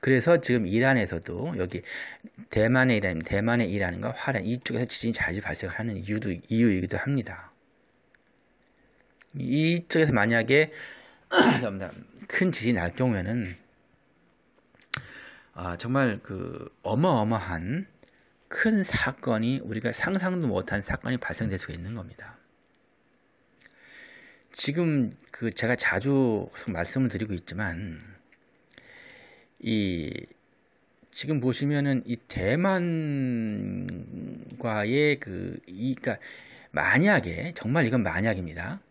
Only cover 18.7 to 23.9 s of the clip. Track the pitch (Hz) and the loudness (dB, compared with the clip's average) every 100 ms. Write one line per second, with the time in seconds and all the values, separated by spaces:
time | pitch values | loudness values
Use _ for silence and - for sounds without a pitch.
18.7 | 220 185 - - 131 - 110 113 135 - | 2 2 0 -2 -2 0 0 2 0 -2
19.7 | 107 113 - - 190 185 180 151 92 - | -4 -2 -2 -2 0 0 0 0 0 0
20.7 | 101 98 - - 127 - - 113 95 - | -4 -2 -6 -2 -4 -4 -4 -2 -4 -6
21.7 | 82 90 113 85 - - - _ _ _ | -10 -8 -8 -10 -16 -20 -20 _ _ _
22.7 | _ _ _ _ _ _ _ _ _ - | _ _ _ _ _ _ _ _ _ -20
23.7 | _ - | _ -20